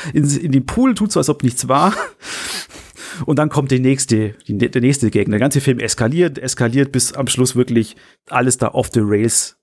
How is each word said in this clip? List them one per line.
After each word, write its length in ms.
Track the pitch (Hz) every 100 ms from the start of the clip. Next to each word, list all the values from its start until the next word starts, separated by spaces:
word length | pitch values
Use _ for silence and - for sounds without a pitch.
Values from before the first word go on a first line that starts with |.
| 165
in, 140 | 156 143 143
in 140 | 170
dem 140 | 135 131
Pool, 300 | - 262 214
tut 160 | 208
so, 60 | 170
als 100 | 151
ob 140 | 147
nichts 240 | 127 120 123
war. 240 | 135 190 220 - - - - - - - - - - - 175 147
Und 120 | 143
dann 100 | 151
kommt 220 | 147 135
die 80 | 131
nächste, 560 | 127 135 - 110 107 104 -
die, 100 | 104
der 240 | 120 127
nächste 300 | 123 139 110
Gag. 180 | 104 101
Der 80 | 104
ganze 220 | 135 143
Film 180 | 143 123
eskaliert, 600 | 110 - 117 160 175 135
eskaliert, 520 | 127 - 120 127 139
bis 220 | 127 -
am 140 | - 127
Schluss 280 | - 123 120
wirklich 400 | 123 117 110 - _ _ -
alles 280 | 127 123 120
da 120 | 113
off 200 | - 120
the 80 | 117
rails 540 | 104 104 113 - - -